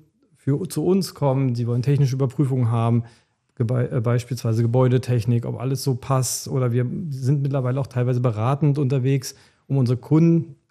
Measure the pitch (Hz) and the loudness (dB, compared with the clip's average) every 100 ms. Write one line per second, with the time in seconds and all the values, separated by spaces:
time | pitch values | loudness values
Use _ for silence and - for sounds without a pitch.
0 | _ _ _ _ - 143 - 151 160 196 | _ _ _ _ -2 -2 -2 -2 0 0
1 | 170 - 143 131 135 120 117 120 123 143 | -2 -2 0 2 0 0 -2 0 2 2
2 | 139 131 131 - 139 131 117 117 117 117 | 2 2 -2 0 0 0 0 2 2 2
3 | 117 - _ _ _ - 117 123 123 123 | 0 -12 _ _ _ -4 -2 0 -2 -2
4 | 113 120 - 123 117 113 117 127 127 127 | 0 -2 -2 -4 -2 0 2 4 4 2
5 | 120 123 117 117 123 120 127 135 139 123 | 2 0 2 0 -2 -6 -6 -4 -2 -4
6 | - 131 123 - - 139 123 123 123 - | -2 -2 -2 -6 -6 -2 0 0 -2 -4
7 | 170 131 131 147 139 139 127 131 135 123 | -8 -4 0 0 0 -2 -2 -4 -4 -2
8 | 123 123 127 101 117 143 151 143 131 139 | 0 0 0 0 -2 2 2 2 0 0
9 | 131 139 - - _ _ - 139 120 123 | 0 0 -4 -14 _ _ -4 0 2 0
10 | - 156 165 165 165 - _ | 2 4 6 4 0 -12 _